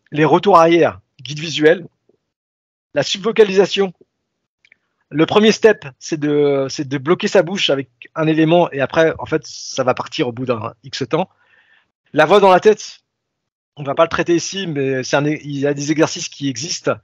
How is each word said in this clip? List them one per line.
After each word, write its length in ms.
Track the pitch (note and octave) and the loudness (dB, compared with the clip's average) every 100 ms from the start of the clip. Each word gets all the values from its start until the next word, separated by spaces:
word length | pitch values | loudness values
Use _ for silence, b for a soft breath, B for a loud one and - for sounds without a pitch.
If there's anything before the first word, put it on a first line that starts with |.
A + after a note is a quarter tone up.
| _ | _
les 120 | D3 | -2
retours 320 | D3+ E3 G3+ F3+ | 2 2 4 6
arrière, 440 | E3 E3+ C#3 F#2+ _ _ | 6 4 2 -2 _ _
guide 200 | B2 D3+ | -14 -12
visuel, 460 | E3 D3 D3+ F3 - _ _ _ _ _ _ _ _ _ _ | -10 2 2 2 -2 _ _ _ _ _ _ _ _ _ _
la 80 | - | -4
subvocalisation. 880 | C#3 G3+ G3 A3 G#3 F#3+ F#3 - G3 - _ _ _ _ _ _ _ _ _ _ _ | -4 -4 -2 2 4 4 0 -2 -4 -6 _ _ _ _ _ _ _ _ _ _ _
Le 160 | C#3+ D#3+ | -2 0
premier 260 | G#3 G#3+ | 4 2
step, 320 | G3 A3 G#3 C#3 - | 4 2 2 -4 -18
c'est 200 | - D#3+ | -10 -4
de, 480 | D3 D3 C#3+ C#3 C3+ | -2 0 0 0 -2
c'est 180 | - C#3+ | -6 -6
de 100 | C#3 | -6
bloquer 300 | C3 F3 G#3 | -2 -2 2
sa 140 | G3+ | 2
bouche 280 | E3 F#3+ - | 0 -2 -2
avec 180 | C#3 C3+ _ - | -2 -4 _ -14
un 120 | - D#3 | -4 0
élément 440 | D#3 D#3+ F3 E3 | 2 4 4 2
et 100 | C#3 | -2
après, 340 | C3 E3+ D#3+ - | -2 2 0 0
en 80 | D#3 | -6
fait, 160 | D#3 | -6
ça 400 | - - - - | -6 -16 -10 -4
va 100 | B2+ | -2
partir 340 | A#2+ - - C3+ | -2 -6 -6 -6
au 40 | |
bout 140 | A#2 B2+ | -4 -6
d'un 280 | A#2 A2 - | -6 -8 -14
X 200 | C3+ - C3+ | -16 -10 -6
temps. 200 | D#3 F#3 _ _ _ _ _ _ _ _ | -4 -6 _ _ _ _ _ _ _ _
La 120 | - | 0
voix 160 | D#3 - | 4 6
dans 100 | G3 | 6
la 100 | F3+ | 6
tête, 400 | G#3+ G#3 - - _ _ _ _ _ _ _ - | 4 2 -4 -20 _ _ _ _ _ _ _ -12
on 60 | |
va 120 | C#3 | -6
pas 100 | C3+ | 0
le 40 | E3 | 0
traiter 260 | - - | 0 0
ici, 320 | E3+ - F#3+ F#3 | -2 -2 -8 -6
mais 360 | C#3+ C3+ C3 | -4 -4 -4
c'est 140 | B2 D3 | -2 -2
un, 80 | D3 | 0
il 320 | D3+ C#3+ C#3+ | -4 -8 -4
y 80 | C#3 | -4
a 80 | |
des 160 | C#3+ C#3+ | -4 -4
exercices 380 | D3+ D#3 - D#3+ | 0 -2 -2 -14
qui 200 | - C#3 | -8 -8
existent. 460 | A#2 E3 - - A2 | -8 -10 -6 -6 -6